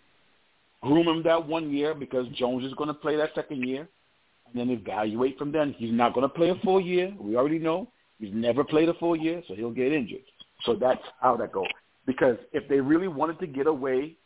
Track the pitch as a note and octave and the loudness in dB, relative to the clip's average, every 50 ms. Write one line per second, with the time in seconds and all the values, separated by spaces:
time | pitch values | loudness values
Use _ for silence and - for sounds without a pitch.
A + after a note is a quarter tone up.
0 | _ _ _ _ _ _ _ _ _ _ _ _ _ _ _ _ - C3 D3+ E3+ | _ _ _ _ _ _ _ _ _ _ _ _ _ _ _ _ 0 4 4 6
1 | E3+ E3 D#3+ E3 D#3+ E3 E3 E3+ D#3+ D3 E3 E3 D#3+ D3 C#3+ C#3+ D3 D#3 D#3+ C#3+ | 6 4 2 2 2 2 2 2 0 -2 -4 -4 -2 -2 0 0 0 0 -2 -4
2 | C3 - C3+ B2+ B2+ A2+ - - B2+ A#2+ B2+ B2+ B2+ C3+ C3 D3 D3 D3+ D3 - | -6 -4 -4 -4 -4 -4 -4 -2 -2 0 0 -2 -4 -6 -6 -6 -4 -6 -6 -4
3 | - D3 D3+ D3+ D3+ D3+ - E3 - - D3+ B2+ B2+ B2+ C3 C3+ E3+ - _ _ | -2 -2 0 0 0 -2 -2 -6 -6 -6 -6 -4 -4 -4 -4 -6 -8 -12 _ _
4 | _ _ _ _ _ _ _ _ _ _ A#2+ B2 A#2+ B2+ B2 A2+ F#2 G2 F#2+ G#2+ | _ _ _ _ _ _ _ _ _ _ -6 -2 -2 0 -2 -2 -4 -6 -4 -2
5 | G#2+ G#2+ G#2+ A#2 B2+ C#3 C#3 - D3 D3 D3 D#3 D3 C#3+ - - A#2 A2+ A#2 A#2+ | -2 -2 0 0 0 0 0 -4 -6 -2 0 0 0 -2 -2 -6 -4 0 2 4
6 | B2 A2+ - A#2+ C3+ C3+ - E3+ E3+ F3 F#3 F#3 - F#3+ F#3+ F#3+ F3+ F3 F3+ F3 | 4 4 4 2 0 0 2 2 2 2 2 0 2 4 4 4 2 2 0 0
7 | F3+ F#3+ G3+ F#3+ G#2 G2+ A2 A#2+ C3+ D3+ D#3+ E3 D#3+ D#3+ D#3+ F#3 A#3+ - _ _ | 0 -2 -4 -8 -6 -2 2 2 2 2 0 0 0 -2 -2 -2 -4 -10 _ _
8 | _ _ _ _ A2 G2 G2 A2+ A#2 A#2+ A#2 C3+ C#3 - D#3 D3+ E3 E3 E3 - | _ _ _ _ -10 -6 -4 0 0 2 2 2 2 4 4 4 4 4 2 0
9 | E3+ E3+ E3+ D#3 D#3 D#3+ E3+ F3 - - F#2+ G#2 A#2 A#2+ A#2 B2+ B2 C3+ D#3 D3 | 0 0 0 0 0 -2 -4 -4 -8 -10 -8 -6 -6 -6 -2 0 0 2 2 0
10 | A#2 F#2 - - - _ _ _ - _ _ _ - A#2+ A2 G2 B2 B2+ B2+ - | -2 -4 -8 -12 -16 _ _ _ -20 _ _ _ -2 -2 0 2 2 2 2 0
11 | - - - _ B2+ B2+ A#2+ A#2 G#2+ F#2+ - G2 F#2 G2 - - _ _ _ _ | -4 -12 -6 _ 2 2 2 2 -2 -4 -4 -4 -4 -4 -6 -10 _ _ _ _
12 | _ C3 B2+ - - B2+ A2+ - - - - C#3 - - C#3 C#3 C3 C#3 D#3 E3+ | _ -4 0 2 2 2 2 0 -6 -8 -8 -8 -2 0 0 2 4 2 2 2
13 | F#3+ F#3+ D3+ C3+ D3+ E3 D#3+ D#3+ F#3 D#3 C3 C3+ C#3 D#3 D#3+ B2+ C#3 C3+ B2+ C3 | 2 -2 -2 -2 -2 -2 -2 -6 -10 -8 -6 0 0 0 0 0 0 0 0 0
14 | D3 E3 - _ _ | -2 -4 -10 _ _